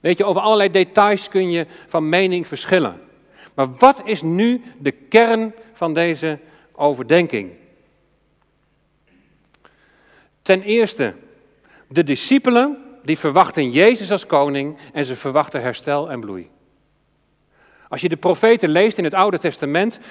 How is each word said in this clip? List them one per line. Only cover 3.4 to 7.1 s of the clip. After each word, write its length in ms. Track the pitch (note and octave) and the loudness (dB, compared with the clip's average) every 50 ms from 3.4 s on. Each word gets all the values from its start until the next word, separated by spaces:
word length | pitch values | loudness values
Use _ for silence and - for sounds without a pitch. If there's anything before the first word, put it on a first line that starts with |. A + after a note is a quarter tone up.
| - - _ | -20 -14 _
Maar 220 | - C3+ C3 B2+ | -4 -4 -4 2
wat 240 | - A#3+ C4 C#4 C4+ - | 4 6 6 6 4 -4
is 180 | G#3+ A3 - | -6 -6 -4
nu 420 | D#3+ D#3+ E3 F#3 A3 A#3 B3 B3 A#3+ - - | -2 -2 0 2 2 2 0 -2 -6 -14 -20
de 140 | - C#3 C#3+ | -6 -4 -4
kern 640 | C3+ _ - _ - A3 A#3 A3+ A3+ A3 A3+ A3 G#3+ - - - - | -4 _ -12 _ 4 4 4 6 2 -2 -2 -6 -10 -16 -20 -20 -10
van 200 | - F3 E3 D3+ | -6 -6 -4 -2
deze 460 | D#3+ E3+ E3+ E3 C#3 D#3+ D#3+ D3+ C#3+ - - _ _ _ _ | 0 0 -2 -2 -4 -4 -6 -6 -6 -12 -20 _ _ _ _
overdenking? 800 | _ - D3 D3 C#3+ B2 B2+ A#2 | _ -2 0 0 0 -2 0 2